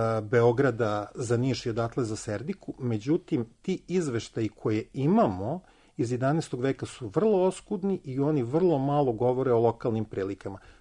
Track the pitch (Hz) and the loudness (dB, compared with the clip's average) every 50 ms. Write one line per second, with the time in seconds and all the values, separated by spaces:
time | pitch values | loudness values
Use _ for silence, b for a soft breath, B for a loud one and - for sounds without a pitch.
0 | 113 113 113 110 107 107 123 120 117 120 120 117 139 135 117 110 117 107 104 104 | 0 0 0 -2 -2 2 4 6 6 6 6 4 2 2 2 0 0 0 0 -2
1 | 104 - - - 135 107 120 117 123 135 123 117 - 123 107 113 113 113 - - | -4 -6 -8 -8 -4 -2 0 0 0 0 -2 -2 -4 -4 -4 -2 -4 -4 -2 -4
2 | 127 107 110 104 - - 104 101 120 160 196 - - - - - 127 120 113 107 | -4 -4 -4 -6 -6 -6 -6 -6 -6 -8 -10 -10 -10 -14 -10 -6 -4 -4 -4 -2
3 | 104 131 156 180 - - 165 135 113 117 - _ _ - 185 - - - 175 185 | 0 0 -2 -2 -2 -2 -2 -2 -2 -4 -8 _ _ -4 -4 -4 -4 -4 -2 -2
4 | 170 147 117 113 - - - 123 113 107 - - - 123 107 107 - - - 135 | 0 0 -2 -4 -4 -6 -6 -4 -4 -4 -4 -4 -2 -2 -2 -2 -2 -4 -4 -2
5 | 131 147 190 233 214 131 95 90 95 113 151 185 - b b b b b b b | 0 2 4 4 4 2 0 -2 -4 -6 -6 -8 -10 b b b b b b b
6 | 131 113 123 117 127 135 151 165 156 - - 127 120 135 135 - 131 - - - | -4 -2 -2 0 0 0 0 0 -2 -4 -4 -4 -2 -2 -2 -2 -6 -10 -10 -10
7 | 127 104 98 156 202 220 214 185 180 185 185 - - - 208 196 170 196 190 180 | -10 -6 -2 0 2 2 2 4 2 2 0 -2 -6 -8 -6 -4 -2 -2 -2 -4
8 | - 147 127 135 139 147 156 147 117 117 131 160 185 180 160 135 131 143 143 147 | -6 -6 -4 -2 0 2 2 0 0 0 0 2 4 4 4 4 2 2 2 2
9 | 147 127 117 104 120 123 127 127 131 131 120 113 117 117 113 - - 127 110 110 | 2 2 2 2 2 2 2 2 2 2 4 4 4 4 2 2 -2 -2 -2 -2
10 | 107 - - 107 95 98 101 - - 98 98 - b b b b | -2 -4 -4 -4 -4 -4 -4 -8 -10 -12 -12 -12 b b b b